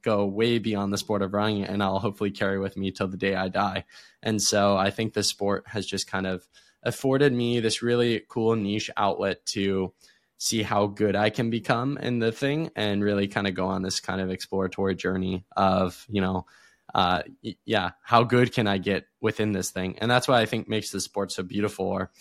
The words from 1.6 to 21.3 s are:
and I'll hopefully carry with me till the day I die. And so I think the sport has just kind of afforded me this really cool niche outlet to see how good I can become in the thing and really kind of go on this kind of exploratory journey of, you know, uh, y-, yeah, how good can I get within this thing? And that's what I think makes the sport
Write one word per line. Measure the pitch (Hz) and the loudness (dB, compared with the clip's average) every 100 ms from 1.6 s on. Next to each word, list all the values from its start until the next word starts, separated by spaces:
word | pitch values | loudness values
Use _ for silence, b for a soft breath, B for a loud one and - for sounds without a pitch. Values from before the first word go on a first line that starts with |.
and | 95 101 | -2 0
I'll | 98 98 | 0 0
hopefully | 101 - 101 | -2 -2 -4
carry | 101 98 98 | -2 -2 0
with | 95 - | -4 -4
me | 95 | -6
till | - 95 | -2 -4
the | 95 | -2
day | 98 92 | -2 0
I | 92 | -2
die. | 98 101 95 - B B B | 0 -2 -2 -8 B B B
And | 107 107 | -2 0
so | - 104 101 98 | 2 4 4 4
I | 98 | 2
think | - 113 | 0 -2
the | 107 | 0
sport | 101 - 101 98 - | -2 0 0 -2 -4
has | 110 92 | -8 -6
just | 95 - | -6 -4
kind | 95 95 | -2 -2
of | 92 - b b b | -4 -8 b b b
afforded | 120 - 135 135 143 | -6 -2 0 4 4
me | 120 120 120 | 4 2 2
this | 110 - | 0 0
really | 120 120 120 110 - | 0 2 2 0 -2
cool | 120 110 113 | 0 2 2
niche | 101 104 - - | 0 -2 -4 0
outlet | 101 - 98 87 - | 0 2 -2 -2 -4
to | 107 98 95 92 - b b b b | 0 0 2 -2 -6 b b b b
see | - 113 | -4 -2
how | 101 104 104 | 0 2 2
good | 104 104 98 | 2 2 2
I | 107 | 2
can | 107 117 | 0 -2
become | 113 - 117 131 147 | -2 0 0 0 -4
in | 123 120 | -2 0
the | 113 | 0
thing | 110 139 151 165 107 | 0 -2 -2 -4 -2
and | 104 101 | -2 2
really | 104 101 101 | 2 2 0
kind | 104 101 | 0 -2
of | |
go | 92 92 | -2 -2
on | 95 | -2
this | 92 - | -2 -4
kind | - 95 | -4 -4
of | 92 | -4
exploratory | 92 - 95 95 - 95 92 | -6 -4 -2 -2 -2 -2 0
journey | 95 92 92 92 - - | -2 -2 -2 -4 -4 0
of, | 95 92 92 - - | 2 4 0 -4 -6
you | 101 | -2
know, | 92 92 - b b b b | 0 0 -4 b b b b
uh, | - 90 87 - - | 0 2 0 -4 -12
y-, | 110 - | -12 -10
yeah, | - 107 90 - | -2 0 0 -6
how | - 117 | 2 4
good | 117 123 120 | 6 4 4
can | - 104 | 2 0
I | 98 | 0
get | 90 98 - - | 0 -2 -4 -4
within | 110 - 107 | -2 0 0
this | 98 92 | 0 -4
thing? | 92 92 - | -4 -6 -2
And | 117 | 2
that's | 123 - | 2 4
what | 120 | 4
I | 110 | 4
think | 113 - | -2 -2
makes | 107 - | -4 -4
the | 98 | -6
sport | - 101 95 | -4 -4 -4